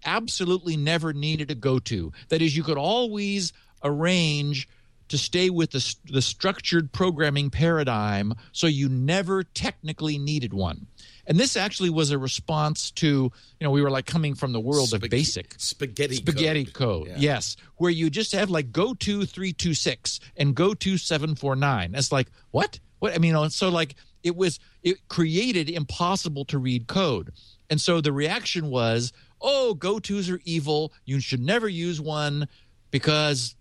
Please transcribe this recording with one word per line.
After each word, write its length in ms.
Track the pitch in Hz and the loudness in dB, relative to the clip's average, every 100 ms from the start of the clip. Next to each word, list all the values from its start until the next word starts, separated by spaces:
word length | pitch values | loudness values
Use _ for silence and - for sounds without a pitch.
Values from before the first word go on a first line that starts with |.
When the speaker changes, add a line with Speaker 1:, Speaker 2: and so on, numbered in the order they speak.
Speaker 1:
absolutely 720 | 147 196 226 - 175 185 170 156 | -2 -2 -2 -2 0 0 0 0
never 360 | 147 165 160 | 2 0 0
needed 380 | 143 147 156 143 | -2 -2 -2 -2
a 60 | 123 | -2
go-to. 560 | 135 131 - 104 80 - - | 2 2 0 -4 -4 -8 -2
That 140 | 160 | 2
is, 140 | 160 147 | 2 2
you 60 | |
could 160 | 156 143 | 0 0
always 760 | 151 233 240 208 202 202 180 - - - | 2 0 0 -2 -2 -2 -4 -8 -20 -6
arrange 840 | 143 147 170 180 165 147 143 139 - - _ _ - | -2 2 4 4 4 2 0 -2 -6 -14 _ _ -4
to 100 | 147 | -2
stay 320 | - 175 185 | 0 2 2
with 220 | 175 160 | 2 0
the 60 | 135 | 0
s-, 180 | - - | -4 -6
the 180 | - 135 | -4 0
structured 680 | 123 - 190 196 - 175 151 | 0 0 -2 -2 0 0 0
programming 580 | - 185 151 151 143 143 | 0 0 2 2 2 0
paradigm, 840 | - 165 160 135 110 104 101 104 107 - | 2 2 2 2 0 0 0 0 -4 -8
so 160 | - 170 | -2 0
you 200 | 143 139 | 2 2
never 540 | 131 135 185 185 190 | 2 2 0 0 -2
technically 720 | 180 - 262 - 156 156 156 147 | -2 -4 -6 -6 -8 -6 -4 -4
needed 380 | 143 151 120 | -2 -2 -2
one. 320 | 98 92 - - - - - - | -2 -4 -4 -14 -20 -20 -10 0
And 120 | 160 | 2
this 180 | 262 226 | 4 2
actually 340 | 202 - 185 | -2 0 0
was 200 | 160 147 | 2 0
a 80 | 143 | 0
response 720 | 131 - - 156 151 151 - | -2 -6 -2 0 0 -2 -6
to, 140 | - 160 | 0 2
you 260 | 143 131 - - - | 4 2 -2 -16 -6
know, 100 | 151 | 0
we 120 | 139 | 2
were, 80 | 143 | 2
like, 160 | 135 131 | 0 0
coming 280 | 170 151 | 0 0
from 180 | 131 135 | -2 -2
the 80 | 120 | -2
world 340 | 113 147 123 | 0 2 2
of 80 | 107 | 0
Speaker 2:
Spag-, 80 | 95 | 0
Speaker 1:
basic. 440 | 117 156 - - - | 0 0 -2 -8 -10
Speaker 2:
spaghetti 580 | - - 139 104 143 131 | -8 -6 -6 -4 -4 -2
Speaker 1:
Spaghetti 480 | - 143 156 156 | -2 0 2 0
Speaker 2:
code. 100 | 135 | -2
Speaker 1:
code, 340 | - 127 90 78 | -2 0 0 -4
Speaker 2:
Yeah. 80 | 90 | 0
Speaker 1:
yes, 380 | 147 127 - - - - | 0 2 -4 -10 -14 -2
where 140 | 175 | 0
you 200 | 165 165 | 2 0
just 220 | 147 220 | 0 -2
have, 180 | 196 196 | 0 0
like, 220 | 170 131 | 0 -2
go 220 | 113 214 | 0 0
to 300 | 240 - 202 | 0 -2 -2
three 280 | 190 - 185 | -2 -4 -6
two 220 | 170 175 | -4 -2
six 460 | 151 - 127 - - - - | 0 -2 -4 -6 -8 -10 -2
and 180 | 143 | 0
go 200 | 135 185 | 4 2
to 240 | 214 196 185 | 2 0 0
seven 360 | - 160 156 | 0 -2 -2
four 220 | 151 139 135 | -2 -2 0
nine. 380 | 143 120 87 | 2 2 -2
It's 180 | 120 135 | -2 0
like, 160 | 139 - - - | 0 -2 -6 -4
what? 280 | 135 185 - - - | 0 0 -4 -20 -6
What? 160 | 208 | -2
I 40 | 170 | 2
mean, 100 | 165 | 4
you 60 | |
know, 140 | 160 151 | 4 2
so, 220 | - 190 | 0 0
like, 260 | 175 151 - - _ | 2 0 -4 -20 _
it 140 | 170 175 | -4 0
was, 220 | 185 - - _ | 0 -2 -10 _
it 240 | - 190 - | -2 -2 -2
created 600 | - 160 170 247 190 151 | 0 2 2 2 0 0
impossible 800 | 170 143 - 175 190 170 139 139 | -4 -4 -2 0 0 -2 -6 -4
to 120 | 143 | -2
read 280 | 127 123 113 | 0 -2 0
code. 460 | 190 180 113 76 - - - - | 0 0 0 -6 -16 -20 -16 -4
And 100 | 151 | 0
so 220 | - 170 | 2 2
the 100 | 151 | 2
reaction 600 | 139 151 220 - 180 151 | 0 0 -2 -4 -4 -2
was, 420 | 127 117 113 123 - - - | 0 2 2 -2 -8 -20 -6
"Oh, 360 | 254 277 247 | 0 2 2
go-tos 560 | 175 180 214 - 202 180 | 0 0 -2 -2 -4 -2
are 100 | 180 - | -4 -4
evil. 480 | 165 143 151 151 - | -2 0 0 -2 -6
You 160 | - 135 | -4 -4
should 200 | 127 131 | -2 -2
never 280 | 127 233 226 | 0 0 0
use 320 | 170 170 160 | -2 -4 -4
one 480 | 151 151 147 143 147 - - _ _ | -4 -2 -2 -2 -6 -10 -20 _ _
because 640 | 143 - 151 151 139 120 - | -2 2 2 2 0 -4 -6